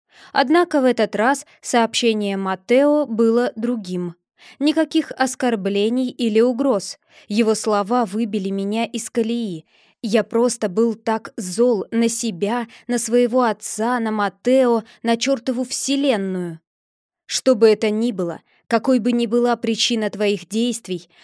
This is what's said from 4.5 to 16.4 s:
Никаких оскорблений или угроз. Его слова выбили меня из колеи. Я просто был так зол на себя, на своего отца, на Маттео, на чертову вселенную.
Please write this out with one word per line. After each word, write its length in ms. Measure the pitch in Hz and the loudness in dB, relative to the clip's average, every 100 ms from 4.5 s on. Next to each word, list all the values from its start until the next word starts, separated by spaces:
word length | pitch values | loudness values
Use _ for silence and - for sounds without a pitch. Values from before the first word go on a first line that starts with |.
| - | -4
Никаких 520 | 285 311 311 320 269 | 0 0 0 0 -4
оскорблений 1000 | - 262 - 254 226 190 202 208 247 254 | -2 -2 0 -2 -2 -2 0 0 0 -4
или 320 | - 233 214 | -2 0 2
угроз. 580 | 240 233 277 214 - - _ - _ | 2 2 0 0 -2 -14 _ -20 _
Его 280 | 208 220 214 | 0 2 2
слова 500 | - 208 196 247 220 | 0 0 2 0 0
выбили 440 | 202 226 208 190 | -2 -2 -2 -4
меня 360 | 196 196 220 233 | -4 -4 -4 -4
из 240 | 233 - | -6 -6
колеи. 560 | 240 220 233 220 160 - _ _ _ | -4 -2 -2 -4 -8 -12 _ _ _
Я 220 | 233 220 | -2 0
просто 460 | 202 226 240 - 208 | 0 0 0 0 -2
был 240 | 180 233 220 | 0 0 0
так 380 | - 220 226 - | -4 -4 -6 -10
зол 480 | 185 180 247 214 - | -8 0 2 2 -2
на 160 | 233 233 | 0 0
себя, 600 | 233 233 175 196 240 233 - - | -2 -6 -4 -4 -4 -6 -14 -6
на 120 | 240 | -4
своего 420 | 233 240 247 247 | 0 2 2 2
отца, 560 | 240 208 - - 226 247 | 0 -2 -8 -6 -2 -2
на 120 | 226 | -2
Маттео, 720 | 214 202 196 - 262 254 233 - - | -2 -4 -2 2 4 4 2 -2 -8
на 160 | 226 233 | -2 0
чертову 460 | 247 269 233 240 | 0 -2 -2 -4
вселенную. 960 | 254 - - 277 285 214 190 185 | -4 -6 -2 0 2 0 -2 -4